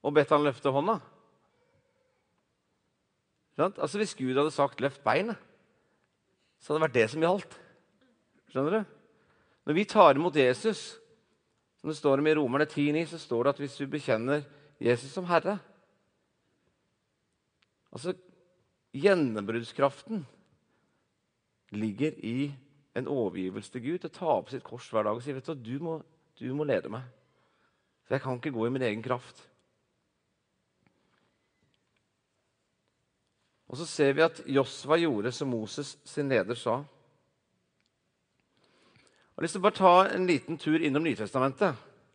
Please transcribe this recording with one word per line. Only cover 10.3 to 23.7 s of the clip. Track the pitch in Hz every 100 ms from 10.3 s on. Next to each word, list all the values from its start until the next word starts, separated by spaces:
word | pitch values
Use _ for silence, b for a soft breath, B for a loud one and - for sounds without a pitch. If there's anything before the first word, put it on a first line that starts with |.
| 151
Jesus, | 127 123 220 208 - - _ _ _ _ _ _ _ _
som | -
det | 151
står | 147 135
om | 151
i | 156
Romerne | 135 131 147
ti | - 143
ni, | 151 160
så | 165
står | - 117 127
det | 139
at |
hvis | 143 -
du | 139
bekjenner | 147 139 110 120 147 143 b b _
Jesus | 117 120 135 190
som | 175
Herre, | 170 180 208 - _ _ _ _ _ _ _ _ _ _ _ _ _ _ _ _ _ _ _ _ _ _
altså, | - 156 - _ _ _ _ _ _ _
gjennombruddskraften | 139 190 185 139 107 101 113 117 - 139 - - 220 131 _ _ _ _ _ _ _ _ _ _ _ _ _ _
ligger | 104 110 98 151 147
i | 110 123 143 135 _ _ _ 117
en | 135
overgivelse | 139 104 90 92 98 104